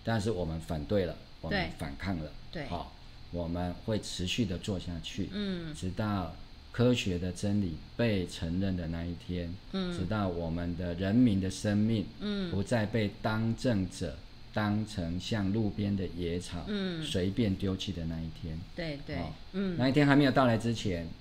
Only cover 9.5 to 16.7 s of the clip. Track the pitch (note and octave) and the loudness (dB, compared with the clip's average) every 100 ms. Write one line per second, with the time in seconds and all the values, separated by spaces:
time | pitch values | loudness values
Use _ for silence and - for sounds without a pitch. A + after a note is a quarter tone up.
9.5 | F2+ - F#3+ F3+ F3 F2 G#2+ G2 E2+ E2+ | -6 -8 -6 -4 -2 -2 0 0 0 -2
10.5 | E2 E2+ E2 F2+ E2+ F#2+ A2 B2+ G2 F#2 | -2 -2 -2 -2 0 4 6 8 6 2
11.5 | F#2+ G#2+ G#2 G#2+ A2+ F2+ - G#3 G3+ F#3 | 0 2 4 4 2 0 -4 -4 -2 -2
12.5 | G2 G2 A#2 G#2 A#2 G#2 - A#2+ A2 A2+ | -2 2 2 2 2 0 0 -2 0 0
13.5 | A2+ C3 G#2+ F#2 - F2 C2 - - - | 2 2 2 0 -2 -6 -6 -14 -16 -6
14.5 | - G#2 G#2 G#2+ - E2+ F2 - A2 F#2+ | 0 2 2 0 -2 -2 -2 -2 0 2
15.5 | G#2 G#2 - G2+ G2+ F2+ E2 F2 F2 F2+ | 2 2 2 0 2 0 -2 0 0 -2
16.5 | F2 D#2+ | -6 -4